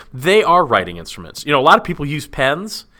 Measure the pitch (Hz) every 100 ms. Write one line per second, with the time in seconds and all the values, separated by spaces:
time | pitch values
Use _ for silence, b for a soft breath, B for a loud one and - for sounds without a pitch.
0 | B 127 151 214 180 175 151 107 87 85
1 | 82 - 82 - 143 147 147 220 220 165
2 | 147 151 - - 135 151 214 - - B